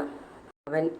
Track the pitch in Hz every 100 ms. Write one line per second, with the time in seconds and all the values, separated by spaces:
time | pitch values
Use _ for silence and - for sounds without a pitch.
0 | 143 - - - - - - 156 160 -